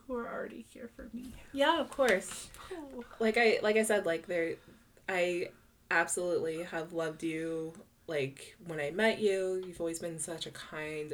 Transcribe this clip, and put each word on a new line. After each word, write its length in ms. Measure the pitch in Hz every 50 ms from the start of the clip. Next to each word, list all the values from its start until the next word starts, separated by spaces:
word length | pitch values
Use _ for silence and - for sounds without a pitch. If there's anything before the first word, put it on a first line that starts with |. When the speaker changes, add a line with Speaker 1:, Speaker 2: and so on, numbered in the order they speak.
| -
Speaker 1:
who 100 | - 254
are 160 | 240 233 -
already 320 | - - - - 233 240 226 -
here 200 | - - 240 233 -
for 140 | - 262 240
me. 220 | 220 240 254 262 - - - - -
Speaker 2:
Yeah, 260 | 269 277 302 330 330
of 80 | 262 -
course. 600 | - - 269 240 196 190 - - - - - - - - - -
Speaker 1:
Oh. 320 | 392 339 302 277 262 247 240 - - -
Speaker 2:
Like 180 | 226 220 214
I, 220 | 233 240 220 208 - -
like 140 | 214 214 220
I 40 | 214
said, 220 | 220 214 202 190
like, 220 | 170 165 165 - -
there, 260 | 180 170 165 165 - - - - - - - _ _ - _ -
I 420 | 190 180 175 180 175 175 175 - - - _ _ _ _ _ _
absolutely 720 | 170 165 175 175 - 185 180 175 170 151 - 160 160 160 175
have 300 | 180 - 165 160 170 185
loved 300 | 165 165 160 160 160 -
you. 500 | 165 160 160 165 165 165 160 160 160 160 - - - _ _ _
Like, 500 | - 165 147 135 139 135 - - - - _ - 170
when 120 | 160 156
I 120 | 147 143
met 260 | 160 196 220 226 220 -
you, 420 | 220 202 190 190 190 185 185 185 185
you've 140 | 185 170 -
always 160 | 170 165 165 165
been 220 | 180 170 165 160
such 260 | 160 - 165 160 -
a 60 | 156
kind 640 | 143 - - - - 156 156 151 156 151 151 151